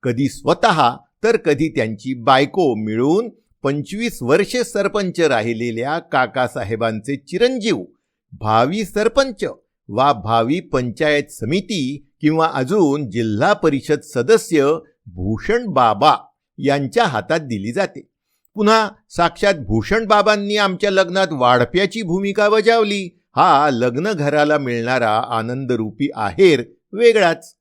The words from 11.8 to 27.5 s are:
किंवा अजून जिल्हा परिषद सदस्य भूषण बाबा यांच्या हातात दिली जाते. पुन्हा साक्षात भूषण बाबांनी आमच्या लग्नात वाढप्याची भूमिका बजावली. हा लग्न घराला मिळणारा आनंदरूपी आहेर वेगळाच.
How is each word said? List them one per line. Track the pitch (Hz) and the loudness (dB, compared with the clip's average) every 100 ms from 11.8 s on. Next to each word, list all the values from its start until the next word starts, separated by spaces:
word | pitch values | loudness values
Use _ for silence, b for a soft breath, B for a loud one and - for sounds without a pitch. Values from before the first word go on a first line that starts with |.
| 131 143 _ _ | -6 -8 _ _
किंवा | 151 160 160 | 0 2 0
अजून | 139 131 208 160 143 135 | 0 -2 2 2 0 -4
जिल्हा | 104 113 104 156 | -4 -2 0 0
परिषद | 202 165 139 - 151 | 2 0 -2 -2 -4
सदस्य | - 127 120 220 - 160 135 160 b b - | -4 -6 2 2 2 2 2 0 b b -20
भूषण | 87 92 113 - 233 240 | -8 -4 -4 -2 -4 -2
बाबा | 135 120 104 147 131 - _ _ - | 2 2 4 2 2 -2 _ _ -6
यांच्या | 135 143 135 226 | -2 0 0 0
हातात | 208 117 101 160 | 0 -2 -2 -4
दिली | 147 110 101 | -2 -6 -6
जाते. | 120 190 - - _ _ _ _ | -4 -4 -6 -20 _ _ _ _
पुन्हा | 202 208 220 208 - _ | -2 2 4 2 -6 _
साक्षात | - 170 165 202 | -2 -2 2 0
भूषण | 180 104 110 104 208 220 | 0 -2 -4 0 -2 2
बाबांनी | 208 202 208 202 208 | 2 2 0 0 0
आमच्या | 202 185 202 | 0 0 0
लग्नात | 190 185 185 190 | 0 0 0 -2
वाढप्याची | 151 123 123 120 175 196 220 | 2 4 4 2 0 -2 -4
भूमिका | 196 175 196 202 208 | -4 -4 -2 0 2
बजावली. | 220 214 233 214 202 185 _ _ - | 4 4 2 2 -2 -8 _ _ 2
हा | 175 143 151 | 4 4 4
लग्न | 123 127 120 185 | 2 0 -2 -4
घराला | 196 143 147 147 151 | -2 0 2 2 0
मिळणारा | 135 117 117 127 113 | -2 -4 -2 0 2
आनंदरूपी | 107 120 117 113 127 135 120 110 - 139 - | 0 0 -2 -4 -6 -4 -2 -2 -4 -6 -4
आहेर | 104 82 190 143 - _ _ | -6 4 4 4 -2 _ _
वेगळाच. | 196 233 220 180 165 - | 2 4 4 2 0 -8